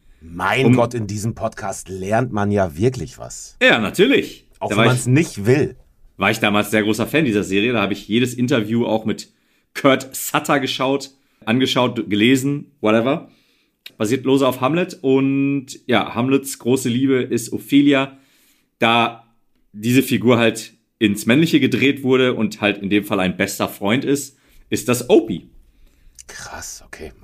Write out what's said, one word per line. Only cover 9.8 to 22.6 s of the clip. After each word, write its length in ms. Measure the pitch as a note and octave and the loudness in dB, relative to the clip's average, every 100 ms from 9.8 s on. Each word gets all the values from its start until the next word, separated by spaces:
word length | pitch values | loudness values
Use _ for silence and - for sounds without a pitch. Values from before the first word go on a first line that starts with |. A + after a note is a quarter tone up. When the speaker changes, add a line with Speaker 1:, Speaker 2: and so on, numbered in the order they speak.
| C#3 C3+ - - | 2 2 0 -12
Speaker 2:
Sutter 420 | - D3 D3 C#3+ | -6 -4 -2 -2
geschaut, 540 | C3 - C3 C#3 - _ _ _ | -2 -4 -2 -4 -6 _ _ _
angeschaut, 680 | A2 A#2+ C3 C3 B2 A#2 - | -2 0 0 0 0 -2 -2
gelesen, 600 | G#2 A#2 C3+ C3+ C#3+ - _ | 2 4 4 0 -6 -8 _
whatever. 500 | G#2+ A2 B2 D#3+ - _ _ _ _ _ - - | 0 2 0 -2 -6 _ _ _ _ _ -20 -6
Basiert 280 | G#2+ C3 | -2 -2
lose 220 | B2+ C3+ C3 | 2 2 2
auf 140 | B2 | 0
Hamlet 380 | C3 E3 F3+ - | 0 0 -2 -4
und 640 | C3+ C3+ C3+ C#3 C#3 C#3 - - - | 2 2 2 0 0 -2 -6 -10 -2
ja, 280 | A2 - | 0 0
Hamlets 440 | A2+ B2+ C3+ - - | -2 0 0 -2 -6
große 300 | A#2 C3 B2 | -2 0 0
Liebe 340 | A#2+ C3+ C3 | 0 0 0
ist 300 | - A#2 - | 0 -4 -4
Ophelia. 680 | G#2+ - C#3 C#3+ C3+ C3+ - _ _ _ _ _ _ | -10 0 4 4 2 0 -8 _ _ _ _ _ _
Da 440 | A2+ A#2 A#2 A#2+ _ _ _ _ _ | 2 4 2 -4 _ _ _ _ _
diese 300 | G#2 A2 B2+ | -6 2 2
Figur 360 | B2+ A#2 A#2 A#2 | 2 2 4 4
halt 340 | A#2 A2+ - _ _ - | 4 0 -8 _ _ 0
ins 280 | A2 G2+ G#2+ | 0 2 2
Männliche 340 | C3+ E3 D3+ | 2 4 2
gedreht 420 | B2+ G#2+ C#3 C#3 | 2 2 2 0
wurde 320 | C3 B2+ B2+ | 2 2 2
und 260 | A2+ G#2+ - | 0 -4 -2